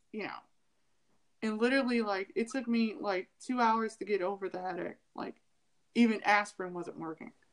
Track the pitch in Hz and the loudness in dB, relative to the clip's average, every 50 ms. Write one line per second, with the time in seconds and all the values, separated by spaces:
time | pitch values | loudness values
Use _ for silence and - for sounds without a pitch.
0 | _ _ - 214 185 110 65 55 - _ _ _ _ _ _ _ _ _ _ _ | _ _ -8 -8 -6 -8 -8 -12 -14 _ _ _ _ _ _ _ _ _ _ _
1 | _ _ _ _ _ _ _ _ 220 220 214 214 233 247 269 269 254 247 240 233 | _ _ _ _ _ _ _ _ -4 -2 0 2 4 4 4 4 4 4 2 2
2 | 220 208 196 190 196 - - - 226 226 - 269 233 233 233 233 226 220 - - | 2 2 0 -2 -4 -2 -2 -2 -2 -2 -2 -4 0 2 2 2 2 2 0 -2
3 | 196 202 190 185 190 - _ - - - 254 247 233 226 220 220 220 214 - - | -2 -2 -2 -2 -2 -6 _ -12 -6 -4 0 2 4 4 4 2 0 -2 -4 -6
4 | 196 196 208 185 180 190 202 190 190 185 - 185 185 185 175 175 170 - - - | -4 -2 0 0 0 -2 -4 -4 -6 -6 -6 -6 -6 -6 -6 -6 -6 -8 -10 -12
5 | _ _ - - 190 - - _ _ _ _ _ _ _ _ _ _ _ - 233 | _ _ -10 -10 -8 -8 -10 _ _ _ _ _ _ _ _ _ _ _ 4 4
6 | 240 226 214 196 - 202 208 208 208 - - - 185 180 180 175 170 - 151 151 | 4 4 4 2 2 4 4 4 2 0 -6 -10 -8 -8 -8 -10 -10 -10 -10 -10
7 | 165 160 156 - - - - _ _ _ | -10 -10 -10 -12 -14 -18 -20 _ _ _